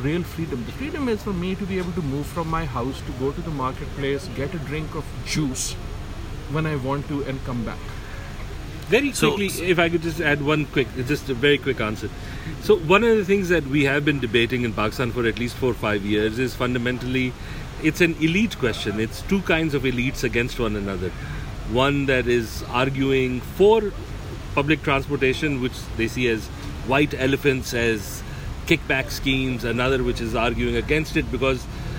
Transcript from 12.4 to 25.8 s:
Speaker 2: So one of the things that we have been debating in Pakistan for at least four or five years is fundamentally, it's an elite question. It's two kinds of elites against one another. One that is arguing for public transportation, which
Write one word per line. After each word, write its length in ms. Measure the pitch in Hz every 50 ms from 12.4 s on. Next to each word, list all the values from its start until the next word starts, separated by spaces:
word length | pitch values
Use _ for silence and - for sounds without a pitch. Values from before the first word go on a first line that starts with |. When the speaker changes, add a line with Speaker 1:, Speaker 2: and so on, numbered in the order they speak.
| - - - -
Speaker 2:
So 160 | - - 214
one 260 | 190 156 147 190 208 233
of 140 | 233 226
the 80 | 214 190
things 240 | 170 196 202 190 170
that 160 | 180 160 143
we 200 | 131 135 151 139
have 180 | 139 139 147 147
been 160 | 151 147 139
debating 440 | 123 117 101 117 117 113 127 120 120
in 100 | 117 104
Pakistan 380 | 113 104 110 - - 127 120
for 140 | 110 123 117
at 140 | 113 101 -
least 160 | 123 117 -
four 160 | - 131 127
or 20 | 110
five 320 | - 120 107 104 104 95
years 320 | 104 104 104 107 110 110
is 160 | 120 131 120 -
fundamentally, 800 | - 127 123 127 123 117 123 127 117 123 127 127 131 127 127 123 - - - - - - - - -
it's 200 | - 156 156 -
an 140 | 180 165 160 -
elite 400 | 156 160 170 202 233 185 - -
question. 400 | 131 113 101 - - 110 98 107
It's 220 | 113 110 - - -
two 180 | - 190 196
kinds 320 | 175 - 170 160 175 160 139
of 100 | 139 123
elites 400 | 131 123 123 120 135 - - 135
against 360 | 117 107 117 120 127 - -
one 160 | 120 107 104
another. 340 | 104 98 98 98 90 92 90 82 - - - - - - - - - - 104
One 360 | 110 123 131 139 143 143 139
that 200 | 135 131 127 120
is 360 | 120 120 120 113 104 - - - -
arguing 680 | - 123 131 139 135 135 135 135 135 131 131 127 127 123
for 520 | - - - - 190 208 220 226 214 196 - - - - - - - - - - - - -
public 300 | 143 139 147 156 143 -
transportation, 800 | 156 139 135 135 - 143 131 135 131 131 - 160 151 139 123
which 120 | 127 127 - -